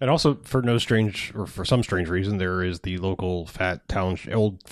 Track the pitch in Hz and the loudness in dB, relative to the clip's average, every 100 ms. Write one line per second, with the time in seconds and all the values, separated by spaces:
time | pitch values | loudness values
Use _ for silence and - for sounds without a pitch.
0 | 131 131 151 139 - 131 120 117 - 113 | 2 4 4 2 0 0 2 2 4 2
1 | 107 95 - 113 92 - 90 127 113 92 | 2 -2 -8 -8 -8 -4 0 2 2 0
2 | 82 90 98 104 92 92 90 85 95 92 | 0 0 0 0 0 0 -2 -2 -4 -2
3 | 92 92 92 87 82 - 92 90 - 101 | -2 -2 -2 -4 -4 -4 -2 -2 -4 -2
4 | 92 90 - 110 107 95 - | -2 -2 -2 0 0 -2 -12